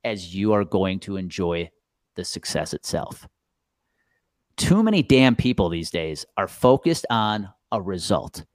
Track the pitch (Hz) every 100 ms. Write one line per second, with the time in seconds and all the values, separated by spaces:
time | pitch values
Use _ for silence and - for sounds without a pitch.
0 | 120 104 87 92 107 104 98 98 95 92
1 | - 98 90 - 85 85 82 _ _ _
2 | _ - 90 - - - 80 - - -
3 | - - - _ _ _ _ _ _ _
4 | _ _ _ _ _ - - 190 220 202
5 | 123 131 131 117 123 123 87 85 82 87
6 | 80 78 - - 95 - 127 135 165 160
7 | - 113 107 107 98 _ _ 113 92 92
8 | 85 92 - - -